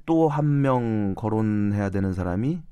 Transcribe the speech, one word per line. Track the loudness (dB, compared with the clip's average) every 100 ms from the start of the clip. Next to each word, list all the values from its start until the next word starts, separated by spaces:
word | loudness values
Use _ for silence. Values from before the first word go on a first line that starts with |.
| 0
또 | 2 2
한 | 2 0 2
명 | 2 2 0 0 -2 -2
거론해야 | -2 0 0 0 0 0 0
되는 | 0 -2
사람이 | -2 -2 -2 -2 -4 -8